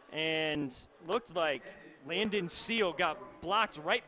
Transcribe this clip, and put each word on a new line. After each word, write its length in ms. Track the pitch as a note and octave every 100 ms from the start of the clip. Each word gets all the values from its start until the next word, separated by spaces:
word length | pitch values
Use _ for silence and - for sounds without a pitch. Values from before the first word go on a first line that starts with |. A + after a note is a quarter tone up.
| -
and 640 | D3+ D#3+ D#3 D#3 D3 C#3 - - - E3
looked 280 | A3+ A#3 E3+
like 280 | D#3 C3 - - - - C3+
Landon 420 | F3 G#3 G3+ F3
Seal 460 | - - A3+ F#3+
got 240 | D#3+ F3 D3+ - -
blocked 360 | E3 G#3 G#3+ D3+
right 260 | D#3 A#3+